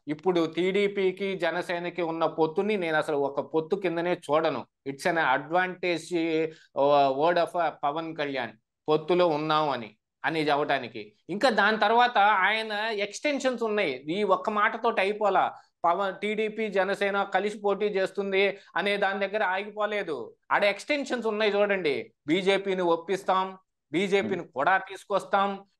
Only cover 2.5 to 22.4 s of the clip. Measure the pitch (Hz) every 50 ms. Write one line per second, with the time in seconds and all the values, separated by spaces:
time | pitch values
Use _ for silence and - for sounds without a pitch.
2.5 | 160 202 196 208 220 196 175 165 156 151 143 160 156 143 139 135 139 147 135 -
3.5 | - 160 160 160 202 190 190 175 165 170 170 180 180 175 - - 147 160 165 160
4.5 | 143 120 107 _ _ _ - 135 139 139 - 185 170 165 156 135 131 139 139 147
5.5 | 165 180 185 185 180 185 - 180 175 160 160 - 180 165 165 165 160 160 160 160
6.5 | 160 - _ _ - - 139 143 147 143 139 135 131 135 151 170 180 175 165 156
7.5 | - 180 165 151 - - - 143 147 160 165 160 160 160 147 143 139 131 120 110
8.5 | 107 _ _ _ _ _ - - 151 151 156 156 180 180 180 175 151 147 151 156
9.5 | 156 156 156 147 135 120 113 104 - _ _ _ _ _ - 139 156 160 151 147
10.5 | 143 143 147 139 143 135 123 113 117 113 104 - _ _ _ - 170 208 - -
11.5 | 220 208 196 208 220 214 220 208 226 240 247 - - 214 196 208 220 190 185 196
12.5 | 214 220 220 220 208 202 214 226 220 196 202 202 - - - 302 285 254 - 262
13.5 | 254 226 233 220 208 208 202 156 131 127 139 151 170 208 208 190 185 175 - 220
14.5 | 214 208 208 220 226 226 240 240 214 220 190 196 208 208 214 196 190 175 139 113
15.5 | - - - _ _ _ - 170 170 190 202 190 185 - 202 208 214 202 220 214
16.5 | 214 226 220 214 185 196 185 196 196 190 202 196 196 196 196 196 - - 202 208
17.5 | 208 214 202 202 196 190 214 202 180 190 190 185 - 202 196 196 190 190 202 196
18.5 | 190 - - - - 170 185 202 202 196 196 190 196 202 196 190 196 214 196 180
19.5 | 185 190 208 208 196 214 208 208 214 208 190 165 147 127 110 - - _ _ -
20.5 | 135 165 202 202 196 - - - 294 285 269 - 262 247 220 220 208 208 220 208
21.5 | 196 202 208 202 202 190 175 151 135 117 107 - _ _ - 139 156 190